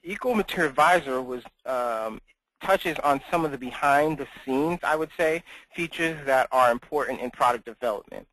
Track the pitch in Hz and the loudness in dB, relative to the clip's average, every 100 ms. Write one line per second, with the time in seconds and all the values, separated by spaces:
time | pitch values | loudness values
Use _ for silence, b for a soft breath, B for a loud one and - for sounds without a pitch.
0 | 170 208 254 226 - 190 156 131 156 180 | -10 -6 0 0 0 0 0 4 4 4
1 | 139 131 127 127 - _ - 127 120 113 | 2 -4 -4 -10 -12 _ -6 -4 -2 -2
2 | 110 110 _ _ _ _ - 190 180 151 | -6 -8 _ _ _ _ 0 0 0 0
3 | 147 139 - 175 156 131 123 - 143 143 | 2 0 0 -2 -2 -6 -10 -2 2 4
4 | 156 147 135 - - 131 156 175 - 156 | 4 -2 -8 -12 -2 0 0 -2 -2 -2
5 | 156 - 160 165 B B B - 165 - | -4 0 0 0 B B B -8 -8 -2
6 | 165 156 139 131 123 127 123 120 - 151 | -4 -2 2 2 4 4 4 2 -2 -4
7 | 117 127 123 - 127 120 117 107 123 104 | -2 -4 -6 0 0 0 -6 -6 -4 -4
8 | - 50 - | -8 -18 -18